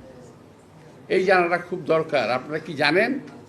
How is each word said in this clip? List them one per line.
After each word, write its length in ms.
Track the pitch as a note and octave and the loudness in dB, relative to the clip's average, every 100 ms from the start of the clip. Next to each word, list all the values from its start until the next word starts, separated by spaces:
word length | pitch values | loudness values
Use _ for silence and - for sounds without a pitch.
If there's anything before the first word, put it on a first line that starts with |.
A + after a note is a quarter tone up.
| - - - - - - - - - - - | -20 -20 -20 -20 -20 -20 -20 -20 -20 -14 -2
এই 140 | F#3 | 0
জানাটা 340 | F#3+ F#3 E3+ F3 | 4 4 4 0
খুব 220 | - F3 | -4 -6
দরকার। 460 | D3 D#3+ D#3+ C#3+ A2 | 0 0 2 0 0
আপনারা 280 | B2+ D3 D#3+ | -2 -4 -10
কি 140 | D#3+ | -8
জানেন? 460 | C#3+ D3 F3 A#3 C#4+ - - | 0 2 4 2 -2 -8 -8